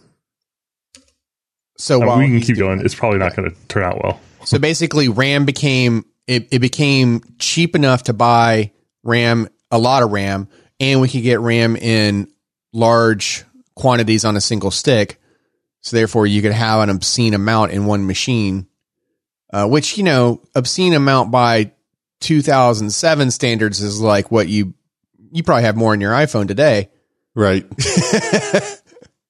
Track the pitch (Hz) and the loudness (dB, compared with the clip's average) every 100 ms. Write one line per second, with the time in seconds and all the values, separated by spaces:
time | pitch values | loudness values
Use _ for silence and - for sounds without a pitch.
0 | _ _ _ _ _ _ _ _ _ - | _ _ _ _ _ _ _ _ _ -20
1 | _ _ _ _ _ _ _ - - 131 | _ _ _ _ _ _ _ -12 -2 2
2 | 117 120 139 120 117 104 95 95 90 - | 4 4 4 2 2 0 0 -2 -4 -2
3 | 117 98 92 - 90 - - 104 90 98 | -2 0 -2 -2 -6 -8 -8 -4 -4 -4
4 | - - - _ - 139 147 160 165 151 | -6 -6 -12 _ -4 -2 0 -2 -2 0
5 | 131 107 135 143 139 - 147 131 123 113 | 0 0 0 0 0 0 0 2 2 0
6 | - _ - 123 113 127 127 - 143 139 | -4 _ -4 -4 -2 -2 0 0 0 2
7 | 123 117 - - - - 170 151 139 127 | 2 0 -4 -10 -4 0 0 2 2 0
8 | - 110 120 120 117 110 104 _ _ _ | 0 0 2 4 4 2 -2 _ _ _
9 | 113 117 117 117 107 _ - 113 120 135 | -2 0 2 0 -2 _ -4 0 2 2
10 | 117 101 98 98 101 _ _ - 135 135 | 2 0 -2 -4 -6 _ _ -4 0 2
11 | 131 135 117 117 117 117 117 113 117 110 | 0 0 0 0 2 2 2 0 0 0
12 | 104 101 101 _ _ _ _ 113 113 117 | 2 0 -4 _ _ _ _ 0 2 4
13 | 113 104 - - - _ _ - 131 120 | 2 0 -4 -10 -14 _ _ -4 0 0
14 | 110 110 110 104 - 107 98 - - 117 | 2 0 0 -2 -2 -4 -4 -4 0 0
15 | 104 - _ _ _ _ _ _ - 117 | 0 -6 _ _ _ _ _ _ -6 -2
16 | 110 117 104 104 104 107 113 110 104 95 | 0 2 2 2 0 0 0 0 0 -2
17 | - - 117 104 104 113 107 101 101 104 | -4 -2 0 0 0 0 0 -2 -2 -2
18 | 98 92 - 117 101 95 92 _ _ _ | -2 -4 -2 -2 -2 -4 -8 _ _ _
19 | _ _ _ _ _ 101 101 147 - - | _ _ _ _ _ -4 0 0 -2 -2
20 | 185 135 120 117 _ 139 123 - 185 156 | 0 2 2 -2 _ -6 -4 -2 0 2
21 | 139 135 110 127 120 113 104 - _ _ | 2 2 2 2 2 2 -2 -8 _ _
22 | _ _ - 156 143 135 123 107 104 101 | _ _ -2 0 2 2 2 2 -2 -2
23 | 165 151 131 - 123 113 107 95 101 104 | 0 2 0 0 -2 0 -2 -2 -6 -2
24 | 110 101 95 113 90 107 98 - _ _ | 0 0 2 0 0 0 -4 -8 _ _
25 | _ _ 110 165 170 131 117 107 113 104 | _ _ _ -6 0 2 2 0 0 0
26 | 101 120 151 113 101 101 151 107 95 _ | 0 0 0 -2 -4 0 2 2 -2 _
27 | _ _ _ 117 101 95 - - 131 - | _ _ _ -2 0 0 -2 -6 -4 -2
28 | - 220 453 - - - - - _ _ | 0 -2 0 -2 -2 -4 -4 -12 _ _
29 | _ _ | _ _